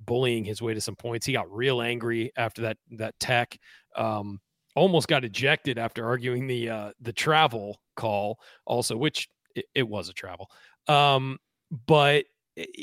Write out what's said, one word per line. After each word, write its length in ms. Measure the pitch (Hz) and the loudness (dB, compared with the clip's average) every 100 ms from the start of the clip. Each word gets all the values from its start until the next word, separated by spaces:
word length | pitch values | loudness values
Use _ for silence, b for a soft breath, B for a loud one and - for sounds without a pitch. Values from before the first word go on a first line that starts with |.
bullying 440 | 107 120 131 117 | -4 0 2 0
his 160 | 104 104 | -2 -4
way 140 | 117 | -4
to 80 | 110 | -4
some 140 | 107 95 | -6 -8
points. 280 | 120 117 | -6 -4
He 80 | - | -2
got 180 | 123 87 | -2 -2
real 300 | 101 131 123 | -2 0 0
angry 500 | 117 120 117 117 120 - | 0 -2 -2 -2 -2 -2
after 240 | 113 - | -4 -2
that, 140 | 113 110 _ | -6 -6 _
that 280 | 117 110 - | -10 -10 -6
tech, 380 | - 123 117 - B B B - | 0 2 0 -6 B B B -4
um, 420 | 113 107 104 101 - _ _ - | -2 -2 -6 -10 -16 _ _ 2
almost 320 | 190 165 - | 4 4 4
got 160 | 147 | 2
ejected 540 | 123 98 135 127 143 117 | 0 0 0 0 0 -2
after 280 | 113 - 113 | -4 -4 -2
arguing 400 | 123 123 123 131 | -2 -2 -4 -2
the, 220 | 123 117 | -4 -4
uh, 240 | 110 104 - | -6 -8 -12
the 120 | 117 | -10
travel 680 | 107 151 156 156 117 101 104 _ - | -2 2 4 4 2 -8 -10 _ -6
call 420 | 113 101 104 113 B B - | -2 0 0 -6 B B -2
also, 320 | 120 123 113 | -2 0 -2
which 320 | 147 - - _ _ | -2 -2 -8 _ _
it, 100 | - - | -12 -4
it 140 | 135 120 | -2 -2
was 220 | 104 87 | -4 -10
a 20 | |
travel. 380 | 92 95 90 98 b b b - | -12 -14 -14 -18 b b b 2
Um, 500 | 147 143 135 135 131 _ _ _ 131 120 | 4 4 4 0 -8 _ _ _ -8 4
but 400 | 156 143 147 - _ _ - | 6 6 4 0 _ _ -16
i-, 80 | - - | -14 -14